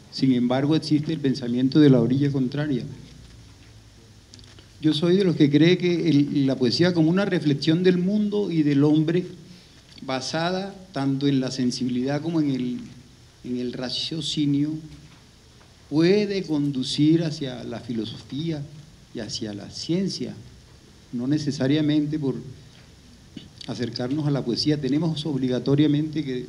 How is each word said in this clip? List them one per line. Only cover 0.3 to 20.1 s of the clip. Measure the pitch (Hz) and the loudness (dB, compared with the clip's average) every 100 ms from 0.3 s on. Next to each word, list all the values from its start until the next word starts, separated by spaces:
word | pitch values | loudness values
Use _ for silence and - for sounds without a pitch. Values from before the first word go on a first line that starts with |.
embargo, | 123 120 127 143 160 | 2 2 2 2 0
existe | 156 151 147 | 2 0 0
el | 156 | -2
pensamiento | 139 120 120 120 131 151 | -2 -2 -2 0 2 6
de | 147 | 8
la | 127 | 8
orilla | 113 131 143 | 4 2 0
contraria. | 135 123 143 151 123 - - - - - - - - - - - - - - - - - - - - | 0 -2 -2 -2 -4 -6 -14 -18 -20 -20 -20 -20 -20 -20 -20 -20 -20 -20 -20 -20 -20 -20 -20 -20 -2
Yo | 156 | 0
soy | 147 170 185 | 2 2 4
de | |
los | 190 143 | 2 4
que | 147 | 4
cree | 143 165 180 | 6 6 4
que | 180 170 165 | 2 0 2
el, | 143 143 143 135 | 2 2 2 0
la | 127 | 2
poesía | 123 110 175 | 0 2 2
como | 170 156 | 4 2
una | 180 | 2
reflexión | 202 180 151 131 - 165 | 0 0 0 0 2 2
del | 180 180 | 4 2
mundo | 180 214 208 208 196 | 0 0 0 -2 -2
y | 165 | 0
del | 147 139 | 2 4
hombre, | 147 156 156 175 180 - - - - - - - 135 | 4 4 2 0 -4 -16 -20 -20 -20 -20 -20 -16 -6
basada | 131 127 160 170 185 196 196 - | -6 -4 -4 -2 -4 -6 -14 -12
tanto | 135 139 135 143 | -4 -2 0 2
en | 135 | 0
la | 127 | -2
sensibilidad | - 123 - 127 123 131 147 | -2 -2 -2 -4 -2 -2 -4
como | 160 170 | -2 0
en | 147 | 0
el, | 127 123 120 110 - - - - - 123 | -2 -4 -8 -12 -18 -20 -20 -20 -16 -8
en | 123 | -6
el | 123 | -6
raciocinio, | 120 127 - - 160 151 - 143 143 151 156 - - - - - - - - - - - | -6 -8 -6 -6 -6 -6 -2 0 2 0 -4 -10 -20 -20 -20 -20 -20 -20 -20 -20 -20 -4
puede | 143 170 208 202 196 | 2 4 4 2 -4
conducir | 156 151 143 131 127 - 151 165 | -2 -2 -2 -2 -4 2 4 4
hacia | - 147 135 123 | 0 -6 -8 -10
la | 120 113 | -10 -12
filosofía | - 113 107 - - 135 165 151 143 - - - - 127 | -8 -6 -6 -10 -12 -8 -6 -6 -10 -16 -20 -20 -16 -12
y | |
hacia | 107 - 107 | -10 -8 -8
la | 101 95 | -10 -12
ciencia. | - - 175 190 | -12 -4 -2 -2